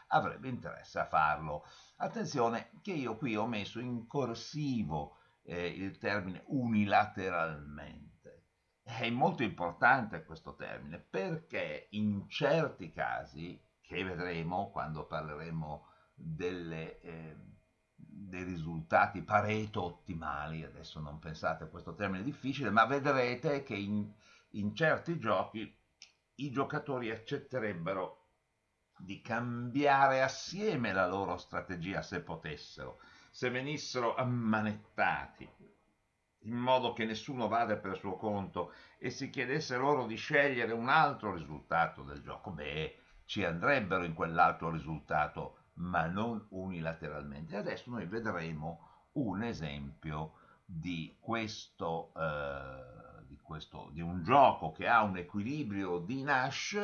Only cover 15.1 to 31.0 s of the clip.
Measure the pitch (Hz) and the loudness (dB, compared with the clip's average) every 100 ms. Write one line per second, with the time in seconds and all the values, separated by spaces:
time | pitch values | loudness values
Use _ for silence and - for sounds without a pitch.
15.1 | 80 76 73 82 80 76 76 - _ _ | -6 -6 -8 -6 -6 -6 -8 -14 _ _
16.1 | - 80 78 90 92 82 80 80 - - | -14 -8 -4 -2 -2 -4 -6 -8 -10 -12
17.1 | 82 80 62 50 104 _ _ _ - - | -12 -12 -16 -20 -20 _ _ _ -20 -18
18.1 | - 98 90 92 87 80 82 80 95 98 | -16 -10 -8 -4 -4 -4 -4 4 6 6
19.1 | 92 82 107 104 107 107 107 87 - - | 2 2 4 4 2 0 -2 -4 -4 -8
20.1 | 82 78 71 73 80 71 69 - 80 76 | -6 -4 -4 -4 -6 -8 -12 -12 -8 -8
21.1 | 78 85 78 87 82 80 87 87 82 101 | -8 -10 -2 -2 -2 -6 -12 -10 -4 -2
22.1 | 92 120 151 127 139 117 107 117 143 139 | -2 -4 -4 -4 -2 4 6 6 6 4
23.1 | 131 120 123 156 139 135 104 101 104 104 | 4 4 2 0 0 -2 -2 0 0 -2
24.1 | - - - _ 107 104 107 160 139 - | -8 -20 -20 _ -4 -2 2 2 2 0
25.1 | 170 113 95 113 113 101 - _ - - | -2 2 2 0 -6 -10 -12 _ -20 -20
26.1 | _ _ - 143 123 135 147 143 127 113 | _ _ -8 -4 0 0 -2 -2 -4 -2
27.1 | 113 - 139 - 127 110 87 85 95 85 | -6 -4 -6 -4 -4 -2 -2 -2 -2 -4
28.1 | - _ _ _ _ _ _ _ - 92 | -8 _ _ _ _ _ _ _ -16 -12
29.1 | 98 - 117 123 120 123 127 143 135 135 | -10 -4 -2 -2 -4 -2 4 6 8 8
30.1 | 131 131 - - 185 214 147 113 95 | 6 4 0 -8 -2 0 2 2 4